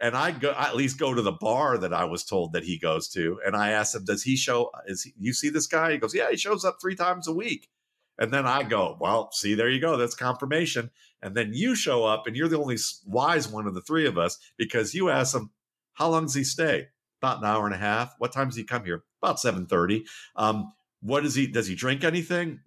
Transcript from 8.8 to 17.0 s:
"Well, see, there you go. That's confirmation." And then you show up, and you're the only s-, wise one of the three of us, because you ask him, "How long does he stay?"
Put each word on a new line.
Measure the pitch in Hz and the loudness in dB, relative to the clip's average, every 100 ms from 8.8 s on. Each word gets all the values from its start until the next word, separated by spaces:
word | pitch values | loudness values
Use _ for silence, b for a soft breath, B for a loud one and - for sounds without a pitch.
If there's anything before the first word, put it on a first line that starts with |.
| 85 80 | 2 0
"Well, | 85 110 104 | 2 2 0
see, | - 101 | -2 0
there | 107 120 | 2 4
you | 131 | 2
go. | 165 135 | 2 2
That's | 120 | 0
confirmation." | - 127 120 135 156 156 127 120 b b b | 0 -2 -2 -2 0 0 -2 -6 b b b
And | 98 110 | -6 -2
then | 107 | -2
you | 123 240 | -2 0
show | 220 160 120 | 0 2 2
up, | 110 110 117 | 4 2 -2
and | 120 | -2
you're | 165 | 0
the | 156 | 0
only | 139 113 | 0 -2
s-, | - - | -4 -6
wise | 101 110 147 165 107 | -4 0 2 2 0
one | 107 104 | -4 -4
of | |
the | 90 | -6
three | - 160 143 | -2 0 2
of | 87 | 2
us, | 85 - b - | 0 -2 b -6
because | 113 120 104 | -2 0 0
you | 180 180 | 0 2
ask | 135 127 | 2 2
him, | 131 107 - _ _ _ | -2 -4 -12 _ _ _
"How | - 165 | -2 2
long | 160 156 | 2 2
does | |
he | 139 | 0
stay?" | 135 - 160 87 67 _ | -2 0 2 2 -2 _